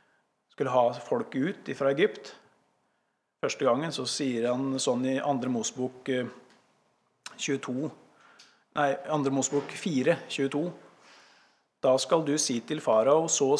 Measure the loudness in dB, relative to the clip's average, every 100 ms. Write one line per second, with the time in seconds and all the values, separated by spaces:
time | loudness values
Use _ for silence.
0 | _ _ _ _ _ -6 0 4 2 0
1 | -4 -4 -2 -2 -2 -4 -10 -2 0 2
2 | 0 0 -16 -20 _ _ _ _ _ _
3 | _ _ _ _ -6 0 2 2 0 -6
4 | -6 -4 -2 -2 -2 -2 -2 -2 -2 0
5 | 0 0 0 -2 -2 -2 -4 -6 -8 -6
6 | -4 -4 -4 -10 -20 _ _ _ _ _
7 | _ _ -20 -8 -4 -4 -4 -6 -6 -10
8 | -20 _ _ -20 -20 _ _ 0 0 0
9 | -2 0 0 0 0 -2 -2 -6 -2 2
10 | 2 0 -2 -4 -2 -2 -4 -8 -18 _
11 | -20 -20 -20 _ _ _ _ _ 2 4
12 | 4 2 2 0 0 -2 -4 -2 4 4
13 | 6 4 4 2 2